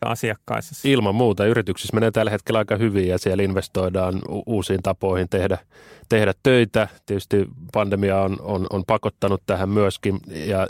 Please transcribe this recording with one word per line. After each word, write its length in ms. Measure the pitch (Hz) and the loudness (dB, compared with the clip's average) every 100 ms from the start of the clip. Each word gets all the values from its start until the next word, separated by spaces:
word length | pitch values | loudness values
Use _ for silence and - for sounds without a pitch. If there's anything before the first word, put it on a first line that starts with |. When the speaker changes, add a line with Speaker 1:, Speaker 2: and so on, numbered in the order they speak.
| 117 | -4
Speaker 1:
asiakkaissa? 840 | 117 117 107 - 110 113 - 135 | -2 -4 -6 -6 -8 -8 -4 2
Speaker 2:
Ilman 260 | 135 104 104 | 2 2 2
muuta. 300 | 123 95 104 | 2 2 2
Yrityksissä 480 | 117 98 92 - 110 | 2 0 -4 -4 0
menee 160 | 110 | 2
tällä 200 | 110 110 | 2 0
hetkellä 260 | 104 - 113 | -2 0 0
aika 180 | 104 107 | 0 0
hyvin 320 | 113 98 92 | 0 2 0
ja 100 | 90 | 0
siellä 260 | - 92 | 0 0
investoidaan 720 | 98 95 - - 92 92 92 92 - | 0 -2 -4 -2 -2 0 -2 -2 -6
u-, 140 | 101 - | -8 -4
uusiin 340 | 110 92 95 | -4 -2 -2
tapoihin 460 | 92 95 95 92 90 | -2 -2 0 0 0
tehdä, 280 | 101 95 92 - - - - - | 0 0 -2 -6 -20 -20 -20 0
tehdä 240 | 110 104 92 | 2 2 2
töitä. 440 | 139 127 113 113 104 - - | 4 4 4 2 -2 -4 -6
Tietysti 400 | 101 - 101 98 - 82 | -6 0 0 0 -6 -6
pandemia 480 | 107 101 98 98 95 | -2 0 0 2 2
on, 160 | 98 98 | 0 -2
on, 260 | 85 98 92 | -4 -4 -2
on 140 | 98 92 | -4 0
pakottanut 560 | 110 107 - 101 98 - | 0 0 -2 -2 -2 -2
tähän 240 | 92 95 | -2 0
myöskin 500 | 104 98 - 104 95 - | 2 0 0 -4 -4 -6
ja, 400 | 82 80 95 92 | -10 -4 -2 -2